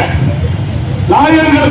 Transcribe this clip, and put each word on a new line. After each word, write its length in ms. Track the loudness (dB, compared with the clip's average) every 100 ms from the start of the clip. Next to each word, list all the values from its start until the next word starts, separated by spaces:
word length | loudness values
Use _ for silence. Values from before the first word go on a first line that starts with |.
| 0 -2 -2 -2 -2 -4 -4 -4 -4 -4 0
ಲಾಯರ್ಗಳ 520 | 2 4 2 2 2 2